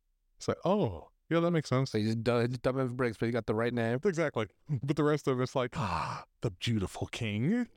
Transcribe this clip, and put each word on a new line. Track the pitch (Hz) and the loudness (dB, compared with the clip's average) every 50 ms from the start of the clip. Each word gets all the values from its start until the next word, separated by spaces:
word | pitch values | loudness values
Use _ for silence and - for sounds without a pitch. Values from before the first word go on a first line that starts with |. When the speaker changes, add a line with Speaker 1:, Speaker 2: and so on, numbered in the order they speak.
| _ _ _ _ _ _ _ | _ _ _ _ _ _ _
Speaker 1:
It's | - - - | -8 -4 -4
like, | - - - | -2 0 0
"Oh, | 160 196 214 170 113 90 78 - - _ _ _ - | 0 2 2 2 0 -2 -6 -12 -16 _ _ _ 0
yeah, | 156 170 | 0 2
that | 170 175 | 2 2
makes | 175 160 139 - | 2 0 0 2
sense." | 127 131 135 - | 2 2 2 2
Speaker 2:
So | - | 0
he's | 110 104 | 0 0
just | 110 113 117 113 | 0 0 0 2
du-, | 123 117 120 117 | 2 2 2 2
he's | 123 131 | 0 0
dumb | 123 - 135 127 | -2 -2 0 0
as | 135 131 123 | 0 -2 -2
bricks, | 123 127 131 120 110 | 0 0 0 -2 0
but | - 123 | 0 -2
he | 113 | 0
got | 120 120 107 | 0 0 0
the | - 110 | 0 0
right | 107 117 120 123 | 0 0 0 0
name. | 120 113 113 120 131 - | 0 0 0 0 0 0
Speaker 1:
Exactly. | 208 165 156 160 139 - 120 110 - _ _ _ | 0 0 2 0 0 0 -2 -4 -4 _ _ _
But | - 147 113 - 139 156 | -4 -4 -2 0 0 2
the | - 147 | 2 2
rest | 147 151 147 - 147 | 2 2 2 2 0
of | 131 123 | 2 2
it's | 127 - - | 0 0 0
like, | 139 123 123 - | -2 -2 -2 -2
"Ah, | 165 120 95 85 80 78 78 78 - - - _ _ | -4 -4 -2 -2 -2 -4 -4 -8 -10 -12 -16 _ _
the | - 120 | -4 -4
beautiful | 90 - - 117 113 107 92 - - - - | -4 -4 -2 0 0 0 0 -2 -4 -6 -8
king." | - - - 120 107 101 107 120 160 220 247 240 - - | -8 -6 -6 -4 -2 -2 0 0 2 2 0 0 -4 -4